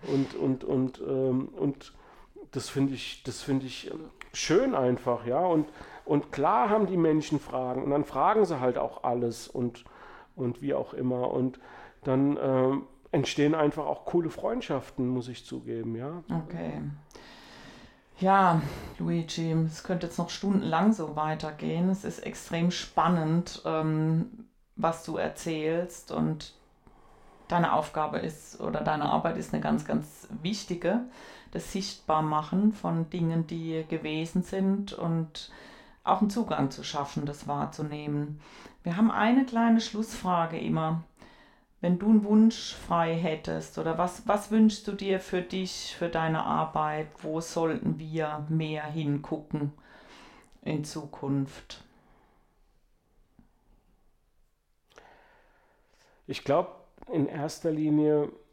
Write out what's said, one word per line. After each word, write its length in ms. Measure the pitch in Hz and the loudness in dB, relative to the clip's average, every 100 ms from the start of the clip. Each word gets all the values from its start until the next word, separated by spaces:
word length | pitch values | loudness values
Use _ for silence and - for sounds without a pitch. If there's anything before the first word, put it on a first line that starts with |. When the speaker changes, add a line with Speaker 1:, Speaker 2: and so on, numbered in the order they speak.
| - | 0
Speaker 1:
Und, 280 | 139 135 | 0 0
und, 300 | - 139 131 | -2 -2 -2
und, 360 | - 139 131 - - | 0 0 0 -2 -4
ähm, 420 | 135 131 127 135 - | 0 2 0 -2 -2
und 360 | 151 135 - - - - - - 381 | -2 -2 -14 -20 -20 -20 -20 -20 -8
das 160 | 135 - | -8 -4
find 200 | 139 139 | 0 0
ich, 300 | 127 - - | 0 -8 -10
das 180 | - - | -10 -10
find 220 | - 135 | -2 -2
ich, 260 | 131 123 - | -2 -10 -10
ähm, 180 | - 160 - - | -12 -12 -18 -14
schön 420 | - - 170 269 | -8 4 4 4
einfach, 520 | 175 127 123 - 120 117 | 4 2 2 0 -2 0
ja. 140 | 131 | 2
Und, 280 | 180 165 151 - - - - | 4 2 0 -6 -18 -14 0
und 240 | 147 - | 0 0
klar 360 | - 151 214 233 | 0 2 4 4
haben 160 | 220 190 | 4 2
die 100 | 180 | 4
Menschen 440 | 160 156 151 147 | 4 4 2 -2
Fragen 420 | - 131 127 127 | -2 -4 -2 -2
und 80 | 139 | 0
dann 140 | 143 | 0
fragen 400 | 143 131 165 220 | 0 2 4 4
sie 160 | 190 151 | 4 2
halt 180 | 127 127 | 0 0
auch 260 | 139 - | -4 -2
alles 440 | - 120 120 113 - | -2 0 -2 -4 -8
und, 360 | - 120 120 - - - - - - | -4 -4 -4 -20 -20 -20 -20 -20 -4
und 260 | 123 120 | -4 -2
wie 100 | 139 | -2
auch 200 | 139 127 | -2 -2
immer. 360 | - 127 123 123 | -2 -2 0 0
Und 260 | 131 127 - - - - - | 0 0 -4 -20 -20 -20 -8
dann, 340 | - 131 139 143 | 0 4 4 2
ähm, 400 | 135 131 131 135 - - - | 2 4 4 2 -4 -18 -2
entstehen 440 | 165 135 - 147 | 0 0 2 4
einfach 320 | 160 147 156 143 | 4 2 2 -4
auch 180 | 151 | -4
coole 240 | - 175 160 | 0 0 0
Freundschaften, 760 | - - 240 - 139 - - 127 | -2 -2 -2 -2 -4 -4 -4 0
muss 200 | 127 120 | 0 -4
ich 160 | 120 - | -12 -12
zugeben, 500 | 127 120 117 113 113 | -12 -6 -6 -4 -6
ja. 260 | 135 175 156 170 160 | -6 -10 -4 -4 -4
Speaker 2:
Okay. 340 | 170 160 147 147 147 - - - - - - - - - - _ - | -8 -6 -6 -8 -10 -16 -20 -20 -20 -20 -20 -20 -20 -20 -20 _ 0
Ja, 400 | 185 196 185 165 143 - - - | 4 8 8 6 0 -8 -12 -6
Luigi, 520 | 165 170 160 - 165 160 160 | -2 -2 -2 -4 0 2 0
es 160 | 156 | -2
könnte 240 | - 180 170 | -4 -4 -2
jetzt 120 | - | -4
noch 120 | 170 | -4
stundenlang 640 | - 196 196 - 160 202 | -2 0 2 2 4 4
so 240 | 214 156 151 | 4 0 -2
weitergehen. 720 | 156 156 156 151 156 160 180 | 0 0 -4 -4 -2 2 2
Es 140 | 190 | 2
ist 160 | - - | -2 -8
extrem 500 | - - - 170 175 | -10 -10 -6 0 0
spannend, 920 | 175 - - 160 175 156 165 175 - | 0 -2 2 4 4 4 2 0 -6
ähm, 840 | 160 160 156 156 160 160 - - - _ _ - | -2 0 2 2 4 2 0 -8 -20 _ _ -2
was 280 | 165 165 | -2 -2
du 120 | - 160 | -6 -4
erzählst 920 | - - 170 156 156 165 175 - - | -4 -4 -4 -2 0 0 -2 -8 -8
und 420 | 160 156 156 - - _ _ - - - - - - - | -2 0 -2 -8 -18 _ _ -20 -20 -20 -20 -20 -20 -2
deine 240 | 175 165 | 0 2
Aufgabe 440 | - 151 160 151 151 | 2 0 -4 -4 -4
ist 420 | 160 156 - - | -6 -10 -18 -8
oder 200 | - - | -6 -4
deine 240 | 151 151 147 | -2 -2 0
Arbeit 300 | - 165 - | 0 0 -4
ist 160 | - | -4
eine 100 | 160 | -2
ganz, 220 | 151 151 | 0 -2
ganz 440 | 151 151 147 - - - | 0 -4 -4 -16 -14 -8
wichtige, 580 | 165 214 - 175 165 220 247 - - - - | -6 -6 -6 -4 0 0 -2 -14 -20 -20 -10
das 200 | - - | -10 -6
Sichtbarmachen 1000 | 190 196 - - 156 156 151 151 185 208 | -6 -6 -10 0 2 4 0 0 4 4
von 380 | 208 175 165 160 | 2 -2 0 -2
Dingen, 360 | 180 165 165 160 | 0 2 2 0
die 380 | 170 160 160 160 | -4 -4 -4 -2
gewesen 540 | 160 151 156 160 180 | -4 -2 -4 -2 -2
sind 500 | 175 190 190 196 202 | -2 0 2 0 -2
und 600 | - 170 165 160 - - - - - - - | -6 -2 -2 -2 -8 -16 -18 -20 -20 -20 -8
auch 160 | - 190 | 0 2
einen 100 | 208 | 2
Zugang 400 | 233 220 151 139 | 0 -2 0 -2
zu 120 | - | -2
schaffen, 420 | - 151 139 - 147 | -6 -4 -4 -4 -6
das 200 | 147 147 | -6 -6
wahrzunehmen. 920 | 143 147 151 151 147 151 147 147 151 - - - - | -4 -4 -6 -8 -6 -4 -4 -4 -8 -14 -20 -20 -10
Wir 140 | - 170 | -6 2
haben 140 | 226 | 2
eine 340 | 202 214 254 | 4 4 4
kleine 360 | 254 226 233 226 | 4 2 4 4
Schlussfrage 800 | - 208 226 - 185 175 165 160 | 2 -4 -6 -4 0 2 0 -2
immer. 440 | 156 160 160 165 - _ - - - _ _ _ | -2 0 0 -2 -6 _ -20 -20 -20 _ _ _
Wenn 180 | 175 180 | 0 2
du 80 | 208 | 6
einen 160 | 220 | 6
Wunsch 500 | 208 214 226 - - | 8 8 8 6 -10
frei 400 | - - 170 165 | -12 0 2 2
hättest 640 | 165 170 156 160 160 160 - | 2 0 -2 -4 -6 -6 -4
oder 200 | 160 160 | -2 0
was, 280 | 180 - - | 0 -2 0
was 240 | 208 202 | 0 4
wünschst 380 | 220 220 - - | 6 6 6 -8
du 40 | |
dir 280 | 202 196 190 | -4 0 0
für 220 | - 180 | 0 -4
dich, 520 | 180 185 185 - - - | -2 -4 -4 -6 -10 -4
für 100 | 170 | -2
deine 340 | 165 160 160 | 0 0 0
Arbeit? 640 | - 156 156 151 156 151 156 - | 0 0 0 0 0 -2 -6 -8
Wo 200 | 156 160 | -6 -4
sollten 560 | 160 - 165 156 - 156 | -4 0 0 0 -2 -4
wir 480 | 156 160 156 151 147 | -4 -4 -2 -4 -2
mehr 360 | 160 156 151 | 0 0 -4
hingucken 880 | 151 156 147 143 147 156 - 151 147 147 - - - - - - - - | -6 -4 0 -2 -2 -8 -4 -4 -4 -6 -20 -20 -20 -20 -20 -20 -20 -12
in 220 | - 151 | -4 -4
Zukunft? 1000 | 147 160 147 - 139 139 139 - - - - _ _ _ _ _ _ _ _ _ _ _ _ _ _ _ _ _ _ _ _ _ _ _ _ _ _ _ _ _ _ - - - _ _ _ _ _ _ _ _ _ _ - | -4 -10 -10 -10 -2 -2 -2 -8 -18 -20 -20 _ _ _ _ _ _ _ _ _ _ _ _ _ _ _ _ _ _ _ _ _ _ _ _ _ _ _ _ _ _ -20 -20 -20 _ _ _ _ _ _ _ _ _ _ -10
Speaker 1:
Ich 180 | 127 | -8
glaub, 420 | - 147 175 - - _ - | 2 2 2 -8 -20 _ -4
in 140 | 170 143 | 0 0
erster 440 | 151 151 - 165 | -2 -6 -4 -2
Linie 600 | 156 156 151 151 151 147 - _ | 0 2 4 4 4 0 -6 _